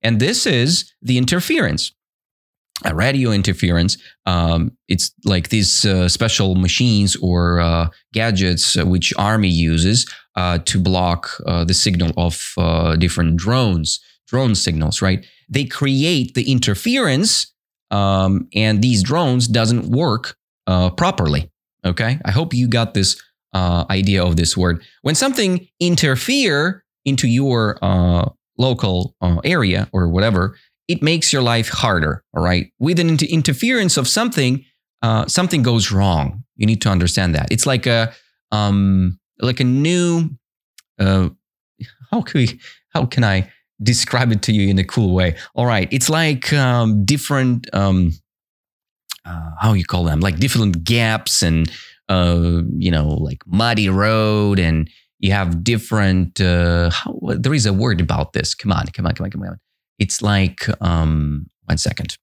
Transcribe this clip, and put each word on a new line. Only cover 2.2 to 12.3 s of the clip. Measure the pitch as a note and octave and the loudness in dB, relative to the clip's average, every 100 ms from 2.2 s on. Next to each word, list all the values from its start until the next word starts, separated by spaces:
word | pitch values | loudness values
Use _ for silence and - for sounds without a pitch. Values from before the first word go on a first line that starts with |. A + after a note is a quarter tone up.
| _ _ _ _ _ - - | _ _ _ _ _ -8 -4
a | D#2+ | 0
radio | A#2+ C#3 B2 | 0 2 0
interference. | G#2 F#2+ F2+ F2 E2+ F2 - - _ - | 0 0 0 0 2 2 -2 -10 _ -4
Um, | F2 E2+ E2+ E2 - - | 0 2 0 -2 -6 -4
it's | F#2+ - _ - | -2 -2 _ -2
like | F#2 - | 0 0
these, | A2 G2 - G#2+ | 0 0 0 0
uh, | F#2 F2+ | 2 0
special | - A2+ - F#2+ F#2 | 0 -2 0 0 2
machines | F2+ - B2 G#2 G2 - | 0 2 2 2 2 0
or, | F2+ F2 F2 F2 | 0 2 2 2
uh, | E2+ E2+ E2 - _ | 2 0 -2 -6 _
gadgets, | A2 A2+ F#2+ F#2+ E2+ - - | -2 0 0 0 0 0 0
uh, | E2+ | 0
which | F2+ - - | 0 0 -2
army | G2+ A2 F#2+ | 0 2 2
uses, | E2 D#2+ D#2+ F2+ A#2+ - - _ - | 2 2 2 2 0 -2 -10 _ -4
uh, | F2+ E2+ | -2 -2
to | - F#2+ | -2 0
block, | F#2 F#2 F2+ F2 - - - | 0 0 0 -2 -6 -10 -4
uh, | F2 E2 | -2 0
the | |
signal | F#2 G#2+ F2 E2+ E2 | 0 0 0 0 0
of, | F2 | -2